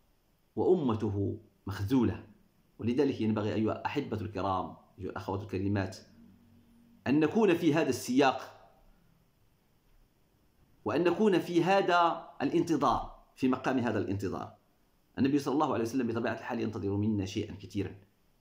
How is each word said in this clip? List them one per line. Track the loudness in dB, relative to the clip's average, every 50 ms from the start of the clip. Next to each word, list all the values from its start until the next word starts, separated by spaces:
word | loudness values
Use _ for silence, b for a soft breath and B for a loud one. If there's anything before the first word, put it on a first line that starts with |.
| _ _ _ _ _ _ _ _ _ _ -4
وأمته | 0 2 2 2 2 2 0 0 0 -2 -2 -2 -2 -2 -4 -4 -8 -12 -20 _ _ -10
مخذولة. | -8 -6 -4 -2 2 2 4 4 2 0 -4 -10 -18 -20 _ _ _ _ _ _ _ _ -6
ولذلك | -4 -2 2 2 2 2 0 0
ينبغي | 0 0 0 0 -2 -2 0
أيها | 0 0 0
الأحبة | -2 -2 -6 -4 -4 -4 -4 -4 -6 -6
الكرام، | -6 -6 -6 -4 -2 -2 -2 -2 -4 -6 -10 -16 -20 _ _ -10
أيها | -10 -8
الأخوات | -8 -8 -6 -6 -6 -6
الكريمات، | -6 -6 -4 -2 0 0 0 0 0 -2 -6 -12 -18 -20 -20 -20 -20 -20 -20 -20 _ -20 -20 -20 _ _ -20 -20 -20 _ -18 _ -2
أن | 0 2 2
نكون | 2 2 4 4 4 4 4
في | 4 4 2 2
هذا | 2 2 0
السياق، | -2 -4 -2 0 2 4 4 4 2 0 -6 -14 -18 -20 -20 -20 _ _ _ _ _ _ _ _ _ _ _ _ _ _ _ _ _ _ _ _ _ _ _ _ _ _ _ _ _ _ _ _ _ _ _ _ _ _ _ _ _ _ -6
وأن | -2 0 2 2
نكون | 2 2 4 4 4 4 4
في | 2 2 2 2 4
هذا | 4 4 4 4 4 4 4 4 4 2 -2 -8 -14 -8 -4
الانتظار، | -2 0 2 0 2 2 2 2 2 2 2 0 -2 -8 -14 -18 -20 _ _
في | -2 0 0
مقام | 0 0 0 -2 0 0
هذا | 0 0 0 -2
الانتظار. | -2 -2 -4 -4 -4 -6 -6 -6 -10 -12 -16 _ _ _ _ _ _ _ _ _ _ _ -2 0
النبي | 0 2 2 2
صلى | 0 0 0
الله | 0 2 0 0
عليه | 0
وسلم | -2 -2 -2 -2 -2
بطبيعة | 0 -2 -2 -2 -4 -4
الحال | -6 -8 -8 -6 -4
ينتظر | -4 -4 -4 -4 -4 -2 -2
منا | 0 0 0 0 -2 -2
شيئا | -4 -4 -6 -6 -6 -10
كثيرا، | -14 -14 -10 -6 -6 -6 -6 -8 -14 -20 _ _ _ _ _ _ _